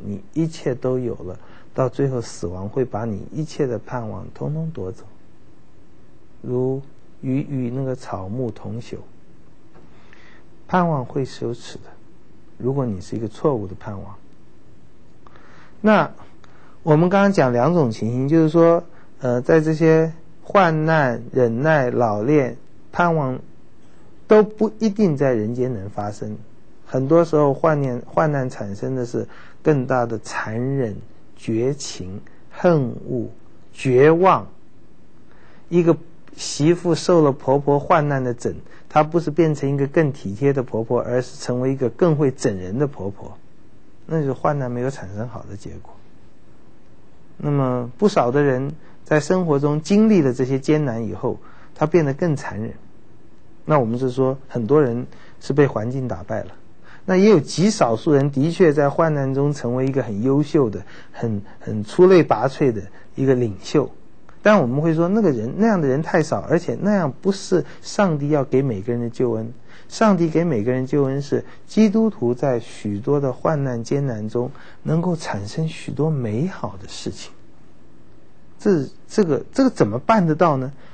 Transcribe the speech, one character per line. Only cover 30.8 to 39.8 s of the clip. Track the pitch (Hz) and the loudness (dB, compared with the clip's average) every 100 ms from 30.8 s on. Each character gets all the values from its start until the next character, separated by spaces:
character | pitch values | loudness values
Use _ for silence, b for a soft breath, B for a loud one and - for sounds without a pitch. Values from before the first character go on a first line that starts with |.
| 117 98 - - - - | -2 -4 -12 -16 -16 -12
绝 | - 113 127 | -4 0 0
情、 | 143 - - 90 101 - b b | -2 -8 -10 -10 -10 -12 b b
恨 | - 180 160 123 117 - | 0 4 4 2 -4 -6
恶、 | 131 107 - - - - | -4 -6 -10 -16 -16 -16
绝 | - 135 123 147 | -4 4 8 8
望。 | 165 190 147 95 - - - - - - - - b b b b | 8 6 6 2 -12 -16 -16 -16 -16 -16 -16 -16 b b b b
一 | 170 | 4
个 | 165 165 - - - - | 6 4 0 -16 -16 -12
媳 | - - 147 | -10 2 4
妇 | 175 175 160 | 4 2 0
受 | - 175 | 4 6
了 | 151 | 6
婆 | 131 - 139 | 4 2 2
婆 | 143 143 | 4 2
患 | 143 170 147 | 4 4 4
难 | 139 | 0
的 | 127 | 0
整， | 117 113 78 - B B | -2 -4 -6 -12 B B
她 | 156 | 4
不 | 151 170 | 4 2
是 | 160 | 0
变 | 147 165 | 4 4
成 | 147 139 | 4 0
一 | |
个 | 139 | 0